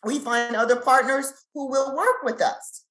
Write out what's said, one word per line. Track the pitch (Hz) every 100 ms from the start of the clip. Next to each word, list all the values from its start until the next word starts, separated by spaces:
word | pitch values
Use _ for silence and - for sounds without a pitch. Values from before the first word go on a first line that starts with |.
We | 220 285
find | 269 233 240
other | 226 233 247
partners | 254 262 247 269 277 - _
who | 302 277
will | 269 269 277
work | 440 -
with | 269 233
us. | 147 - - - _